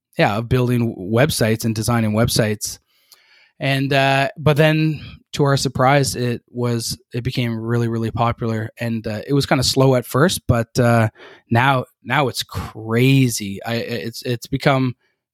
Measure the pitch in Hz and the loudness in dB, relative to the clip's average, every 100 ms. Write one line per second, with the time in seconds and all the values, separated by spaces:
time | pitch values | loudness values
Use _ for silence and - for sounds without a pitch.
0 | _ - 143 107 117 127 123 123 117 - | _ -2 0 0 -2 0 0 0 -2 -4
1 | 92 113 156 - 113 110 117 110 110 117 | -2 2 2 2 0 0 -2 -2 0 0
2 | 110 107 120 - 110 107 - - _ _ | 0 2 0 0 0 -2 -8 -12 _ _
3 | _ _ _ _ _ - 135 135 135 139 | _ _ _ _ _ -8 -4 -2 0 2
4 | 135 135 139 - 151 147 156 156 156 151 | 2 2 0 0 2 4 4 4 0 -2
5 | - - _ - 139 139 143 - 131 143 | -8 -18 _ -2 2 2 0 2 4 4
6 | 131 107 123 117 _ 120 120 117 113 - | 2 -2 -4 -4 _ -6 -2 -2 -4 -10
7 | _ 120 127 127 120 113 113 120 117 113 | _ -8 -6 -2 -2 -4 -2 0 0 -2
8 | 113 107 117 117 117 110 110 - 117 113 | -2 0 -2 -2 -4 -4 -6 -8 -6 -4
9 | 110 107 - 143 135 147 123 131 135 127 | -6 -6 -2 0 2 0 0 2 4 2
10 | - 127 175 - - 120 117 - 120 117 | 0 0 2 0 0 0 0 0 4 4
11 | 110 - - - - 113 131 135 - _ | 2 -2 -20 -20 -2 2 2 2 -2 _
12 | 110 135 131 - - - - 113 110 113 | -4 0 0 -4 -8 -10 -10 -10 -2 2
13 | 131 135 127 - 101 98 113 117 - 117 | 4 4 2 0 -8 -8 -6 -6 -6 -8
14 | 117 - 127 120 - 139 147 135 131 - | -10 -8 -6 -6 -6 -2 0 2 0 -4
15 | _ _ _ | _ _ _